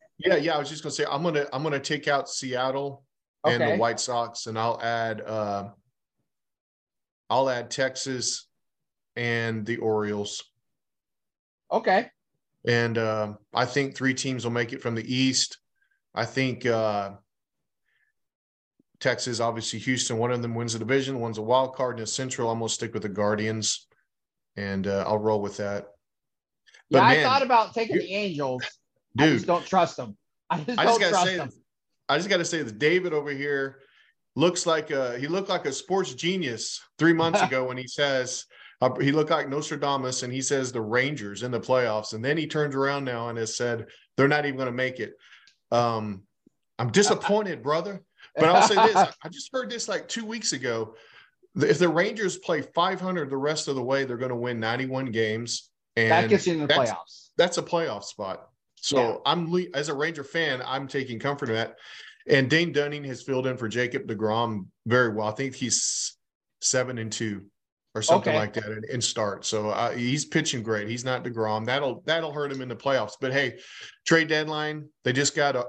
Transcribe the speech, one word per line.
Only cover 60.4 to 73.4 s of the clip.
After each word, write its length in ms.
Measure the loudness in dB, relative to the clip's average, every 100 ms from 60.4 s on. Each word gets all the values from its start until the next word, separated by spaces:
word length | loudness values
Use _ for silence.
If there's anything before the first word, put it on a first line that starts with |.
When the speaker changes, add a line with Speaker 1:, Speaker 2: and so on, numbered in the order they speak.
| -2 -2
Speaker 1:
I'm 240 | -4 -6 -4
taking 300 | -4 -4 -4
comfort 320 | -4 -2 -2
in 40 |
that. 220 | 0 -2 -6 -20 -18 -20 -6 2
And 220 | 4 6
Dane 240 | 4 4
Dunning 320 | 0 -2 -4
has 160 | -8 -8
filled 240 | -2 -2 0
in 120 | -2
for 100 | -2
Jacob 380 | -2 -2 -2 -4
deGrom 600 | -2 0 2 0 -2 -8 _ 2
very 260 | 4 4
well. 140 | 2 -2
I 40 |
think 220 | -2 -4
he's 640 | -4 -2 0 0 -4 -6 -10 _ _ _ -4
seven 340 | 0 2 0 -4
and 160 | -6
two 300 | -4 -4 -4 -10 _ _ _ _
or 60 | -2
something 300 | 4 4 4
Speaker 2:
Okay. 80 | 2
Speaker 1:
like 160 | 0
that 160 | -4 -6
in, 140 | -8 -6
in 100 | -4
start. 420 | -2 0 -2 -2
So, 240 | -2 -2 0
uh, 220 | 0 0
he's 340 | 0 -2 -2
pitching 380 | 0 0 0 -2
great. 260 | -2 -2 -2
He's 160 | -4
not 200 | -2 -4
deGrom. 420 | -4 -2 0 0 0
That'll, 360 | -2 -2 -4 -2
that'll 260 | -2 -2
hurt 180 | -4 -6
him 120 | -6
in 60 | -8
the 40 |
playoffs. 420 | -4 0 0 0 -4
But 140 | -2
hey, 240 | 0